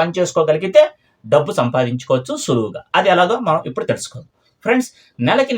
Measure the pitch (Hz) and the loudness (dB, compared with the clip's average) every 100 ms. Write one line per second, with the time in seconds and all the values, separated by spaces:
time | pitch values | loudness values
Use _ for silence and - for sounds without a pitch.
0 | 170 175 175 - 156 156 190 196 - - | -2 0 -2 0 0 0 2 4 4 0
1 | _ _ 110 139 147 180 123 127 123 127 | _ _ 0 0 2 -2 -2 0 -2 -2
2 | - 131 127 294 - 123 107 - - 170 | -2 -2 -2 -6 -2 -2 -2 -6 -4 0
3 | 190 175 180 240 208 156 - 127 - - | 2 4 2 0 0 -2 -2 -6 -4 -6
4 | - 123 - _ _ _ - 254 247 - | -8 -16 -20 _ _ _ -2 0 -2 -8
5 | _ - 120 233 269 | _ -4 0 2 0